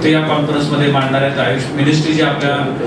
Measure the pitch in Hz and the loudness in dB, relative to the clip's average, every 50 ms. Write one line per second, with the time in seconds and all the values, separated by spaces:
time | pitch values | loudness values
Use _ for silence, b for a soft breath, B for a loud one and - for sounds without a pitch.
0 | 156 156 156 156 156 151 151 151 147 147 147 147 147 151 151 147 147 143 135 135 | 2 2 2 2 2 0 -2 0 0 0 -2 -2 -2 0 0 0 2 2 2 0
1 | 131 131 135 135 139 135 - 131 123 127 135 131 - - 147 139 143 151 156 156 | 0 0 0 0 0 0 0 -2 -2 0 -2 -2 -4 -4 -2 0 2 2 2 2
2 | - 156 156 156 151 - - - 143 143 143 143 135 131 - - - | 2 2 2 2 2 0 0 -2 -2 -2 -2 -2 -2 -2 -4 -4 -4